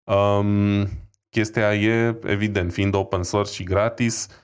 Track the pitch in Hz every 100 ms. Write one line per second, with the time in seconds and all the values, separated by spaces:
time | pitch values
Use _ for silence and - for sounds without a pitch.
0 | - 101 101 101 101 101 101 101 101 -
1 | - _ _ 113 107 117 104 104 107 113
2 | 117 113 - 101 107 101 87 92 98 98
3 | 95 92 87 104 104 - 92 95 113 -
4 | 117 - - -